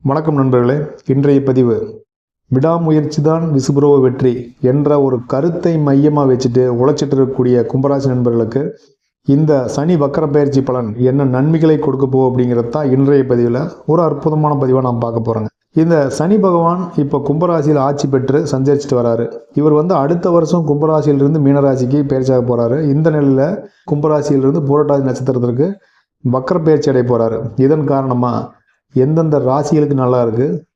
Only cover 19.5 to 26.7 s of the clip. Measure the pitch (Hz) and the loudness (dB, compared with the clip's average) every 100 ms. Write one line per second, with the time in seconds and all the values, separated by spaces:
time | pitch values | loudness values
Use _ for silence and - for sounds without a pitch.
19.5 | - 151 147 160 180 139 175 180 170 160 | 0 2 2 2 0 0 0 0 0 2
20.5 | 175 160 170 156 156 147 139 139 160 139 | 0 0 0 0 0 2 2 2 2 2
21.5 | 139 139 127 123 143 139 135 131 127 120 | 2 2 0 0 0 0 -2 0 0 0
22.5 | 120 117 127 156 139 156 156 139 135 143 | 0 0 0 0 0 0 2 2 2 0
23.5 | 202 - _ - 147 151 151 147 143 135 | -4 -10 _ -6 -2 0 0 0 0 2
24.5 | 160 139 143 147 143 131 127 127 127 120 | 0 0 0 2 0 0 -4 -2 -2 -2
25.5 | 120 160 202 _ _ _ _ 127 127 127 | 0 -2 -4 _ _ _ _ -2 -2 -2
26.5 | 180 160 | -2 2